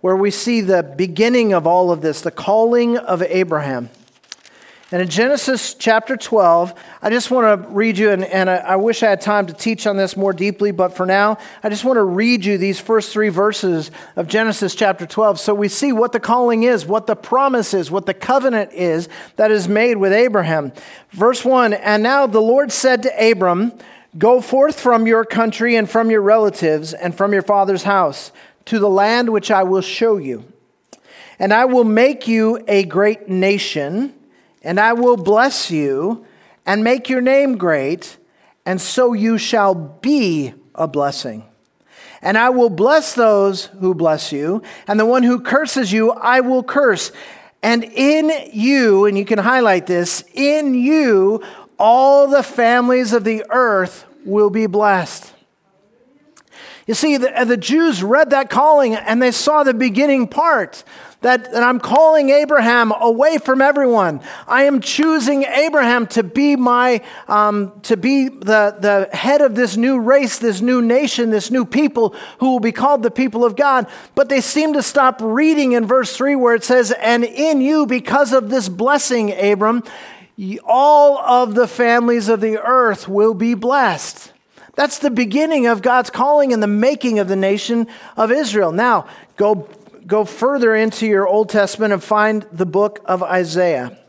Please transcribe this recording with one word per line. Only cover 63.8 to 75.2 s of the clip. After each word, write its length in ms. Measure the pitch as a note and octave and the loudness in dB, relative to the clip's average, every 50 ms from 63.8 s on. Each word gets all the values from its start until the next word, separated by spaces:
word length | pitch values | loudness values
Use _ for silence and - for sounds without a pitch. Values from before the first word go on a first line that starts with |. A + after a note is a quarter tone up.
| C#4 B3+ A#3 A3 F#3+ E3+ D3+ C3 - - - - - | 2 2 2 2 2 0 -2 -6 -10 -14 -18 -18 -8
I 180 | - - B3+ C#4 | -2 0 2 2
am 140 | C#4+ C#4+ C4 | 2 2 0
choosing 640 | G3 - - - D4+ D#4+ D#4+ D#4 A#3 C4 C#4+ C#4 | -4 -4 -2 0 0 0 0 0 0 0 0 -2
Abraham 640 | C4+ - - C4 D4+ D#4+ D4+ D4+ C4 A#3 A#3+ B3 A#3 - | -2 -2 -2 -2 -2 0 0 0 2 2 0 0 -2 -2
to 120 | - A#3 | -2 -4
be 340 | A3 E3+ - B3 C#4+ D4 C#4+ | -4 -2 -2 0 2 2 2
my, 460 | B3+ B3 B3 A#3+ B3 B3 B3+ B3 G#3+ - - - - - | 2 2 0 2 2 2 2 0 -2 -4 -10 -20 -20 -8
um, 540 | - G#3 G#3 G#3 G#3 G#3 G#3 G3+ F#3 G3+ - | -2 0 0 2 2 0 -2 -4 -6 -8 -16
to 160 | - - A3+ | -4 -4 -4
be 320 | G3 E3+ B3+ C#4 C#4 C4 C4+ | -2 0 0 0 0 0 -2
the, 480 | C#4 - F#3+ G3 A3 G#3+ G#3 G3+ G#3 G#3 | -6 -10 -2 0 2 2 2 0 -2 -2
the 300 | F#3 G#3 G3+ G3 F#3+ - | -2 0 0 0 0 -2
head 300 | - - - A#3+ C#4+ D4 | -8 -6 -2 0 2 2
of 140 | D4 C4 G#3 | 2 2 2
this 200 | A3 B3 G#3 F3+ | 0 -2 -2 -2
new 240 | G#3+ A#3 C4 C4+ B3+ | -2 0 0 0 0
race, 380 | A3 A3+ C4+ C#4 C#4 A3+ - | 2 2 2 2 2 0 -4
this 240 | - A3+ A#3 G3+ F#3 | -2 -2 -4 -2 -2
new 220 | G#3 B3 B3+ B3 A#3+ | -2 0 0 0 2
nation, 480 | A3+ A#3 C4 D4+ B3 - - A#3+ A3+ | 2 2 2 0 0 -2 -2 -2 0
this 180 | G#3+ G#3 G3 - | 0 -2 -2 -2
new 160 | A#3 C4 A#3+ | -2 -2 -2
people 480 | - - B3+ D4+ C#4+ D4 A#3+ A3+ G3 - - - - - | 0 0 0 0 0 0 0 -2 -2 -2 -8 -20 -20 -6
who 140 | _ B3 C4 | _ 0 0
will 80 | C4 B3 | 0 0
be 120 | G#3 A#3 | -2 -2
called 300 | G#3+ - A#3 C#4 D4 C4+ | -2 0 0 0 0 2
the 80 | G#3+ A#3 | 0 -2
people 340 | - - B3+ B3+ - A#3 A#3+ | -2 -2 -4 -2 0 0 0
of 120 | A#3 G3+ | 0 0
God. 320 | G#3+ C#4+ C#4+ C4 C4 A3+ - - - - - _ | 0 0 2 2 0 -2 -4 -12 -20 -20 -8 _
But 160 | - C#4 A#3 | -2 0 2
they 100 | C#4 C4+ | 0 -2
seem 340 | - - - D4 D4+ D#4 D4 | 0 0 0 0 0 0 0
to 100 | C#4+ B3 | -2 -2
stop 360 | - - C#4 C4+ B3+ - | 0 0 2 2 2 0
reading 520 | - | 0